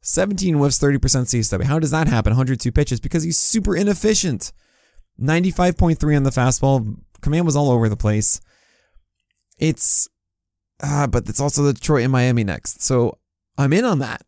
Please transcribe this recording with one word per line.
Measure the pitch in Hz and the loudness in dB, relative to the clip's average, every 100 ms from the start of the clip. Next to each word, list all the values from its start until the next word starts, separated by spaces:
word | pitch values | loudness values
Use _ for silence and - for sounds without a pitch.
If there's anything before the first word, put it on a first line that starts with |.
Seventeen | - - 190 196 190 | -2 -2 -2 -2 0
whiffs, | 151 143 - | 2 2 2
thirty | 143 139 | 0 2
percent | 135 131 123 | 2 0 0
C | 120 | -2
S | 110 | -2
W. | 95 131 | -2 0
How | 151 | 0
does | 156 | 0
that | 156 156 | 0 0
happen? | 123 104 | 2 2
Hundred | 113 131 131 | 2 0 -2
two | 127 | -2
pitches. | 117 147 120 | 0 0 -2
Because | 131 170 | -2 -4
he's | 156 165 | -2 0
super | - 226 208 175 | 0 0 0 0
inefficient. | 202 202 214 214 180 113 - - _ _ _ - - - | 0 0 0 0 -2 -4 -8 -16 _ _ _ -20 -20 -6
Ninety-five | 135 165 185 175 180 175 | -2 0 0 0 0 2
point | 180 160 | 0 2
three | 151 | 0
on | 147 | 2
the | 135 | 2
fastball. | 131 127 127 143 135 107 87 - _ | 0 0 2 2 0 -2 -10 -16 _
Command | - 156 | -2 0
was | 175 143 | 0 0
all | 143 | 2
over | 123 113 | 2 0
the | 104 | 0
place. | 110 104 107 - - _ _ _ _ _ _ _ _ _ _ _ | 0 0 -2 -4 -8 _ _ _ _ _ _ _ _ _ _ _
It's, | 160 - - - - _ _ _ _ _ _ _ | -4 -2 0 0 -2 _ _ _ _ _ _ _
uh, | 139 143 139 | -4 0 0
but | 123 - | 0 -2
it's | - | -4
also | 143 143 | -2 2
the | 143 | 0
Detroit | 131 - 151 | 0 0 0
and | 120 | 2
Miami | 131 123 120 | 2 2 2
next. | 104 78 - - | 0 -4 -8 -6
So | - 131 117 - _ _ _ - | -2 0 0 -4 _ _ _ -2
I'm | 135 | 2
in | 165 | 2
on | 247 165 | 2 0
that. | 123 - | -4 -10